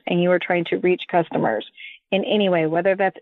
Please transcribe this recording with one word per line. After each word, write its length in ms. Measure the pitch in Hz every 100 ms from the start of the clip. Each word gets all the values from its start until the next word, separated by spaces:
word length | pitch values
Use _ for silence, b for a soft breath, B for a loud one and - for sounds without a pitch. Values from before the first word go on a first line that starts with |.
| -
and 140 | 175
you 100 | 175
are 80 | 180
trying 260 | - 175 170
to 120 | 190
reach 260 | 180 180 -
customers 560 | 180 165 151 117 107 - - B B -
in 120 | 196 -
any 220 | 208 196
way, 200 | 175 156
whether 280 | 165 190 190
that's 220 | 190 -